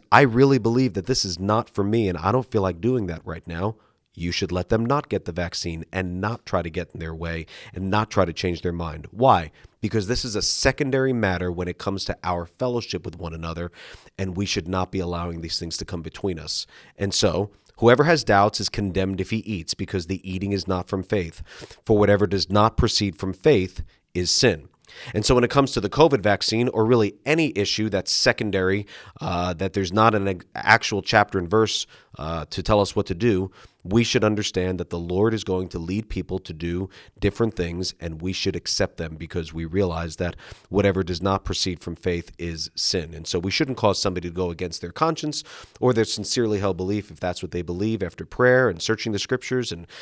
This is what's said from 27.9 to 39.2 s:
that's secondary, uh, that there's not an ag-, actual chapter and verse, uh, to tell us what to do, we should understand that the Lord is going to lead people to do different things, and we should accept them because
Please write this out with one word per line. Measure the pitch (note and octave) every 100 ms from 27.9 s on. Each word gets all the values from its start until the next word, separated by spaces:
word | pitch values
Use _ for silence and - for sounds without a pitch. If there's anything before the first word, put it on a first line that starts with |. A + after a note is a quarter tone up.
that's | G2 -
secondary, | - - A#2+ A2 F#2+ F#2 G2+ G2+ - - -
uh, | D3+ F2 F2+
that | E2+ F#2+
there's | G2+ F#2
not | G2 A2
an | G#2+ G2
ag-, | F#2 -
actual | - - A2 - G2+
chapter | - A2 G#2 G2
and | F2
verse, | G#2+ G#2+ - - - _ -
uh, | D#2 E2 D#2
to | -
tell | F2+ G#2+
us | G2 -
what | G2
to |
do, | F2 A#2 F#2+ F#2 - - _
we | F2+ A2
should | A#2 B2+
understand | G#2+ G#2+ G#2 - F#2 F2+
that | F2
the | F2
Lord | F2 F2+ A2
is | A2
going | - F#2 F#2
to | -
lead | E2 G2+ A2
people | - F2 F#2
to | -
do | D#2 E2+ F2 F#2+ - - _
different | G2+ - A#2
things, | - E2+ E2+ F#2 -
and | E2+ D#2+
we | F2+
should | F#2 G2 E2+
accept | - - F#2+ -
them | E2
because | D#2+